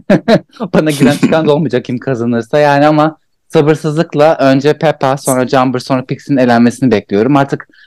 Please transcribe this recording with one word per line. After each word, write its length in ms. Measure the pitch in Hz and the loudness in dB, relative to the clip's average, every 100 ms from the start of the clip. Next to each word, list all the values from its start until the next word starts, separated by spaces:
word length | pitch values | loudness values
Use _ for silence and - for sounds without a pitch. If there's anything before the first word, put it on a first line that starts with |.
| - 190 | 0 -2
<laughs> 560 | - 214 - - 208 | 0 -2 -2 -12 -4
bana 160 | 170 156 | -2 -2
giren 260 | 143 135 143 | 0 0 0
çıkan 320 | 139 160 156 | 0 0 0
da 60 | |
olmayacak 300 | 147 147 123 | 0 0 -4
kim 140 | - 123 | -4 -8
kazanırsa 600 | - 117 117 117 113 147 | -6 -4 -2 -4 -2 0
yani 280 | 147 143 151 | 2 2 2
ama 320 | 156 156 156 _ _ _ | 2 0 -2 _ _ _
sabırsızlıkla 880 | 160 147 151 160 151 - 147 151 165 | 0 2 0 -2 -4 -4 2 2 4
önce 380 | 135 135 139 147 | 2 2 0 0
Peppa, 380 | 156 - 135 139 | -2 -2 -2 -2
sonra 320 | - 127 127 | -2 -2 0
Jumper, 300 | 139 131 127 | 0 0 -2
sonra 260 | - 131 | -4 -6
Pixie'nin 360 | 127 135 - 139 | -4 -10 -4 0
elenmesini 500 | 127 117 120 113 131 | 2 2 2 2 0
bekliyorum. 460 | 107 - 101 117 147 | 0 0 -2 0 0
Artık 320 | 139 143 - _ | 0 -4 -12 _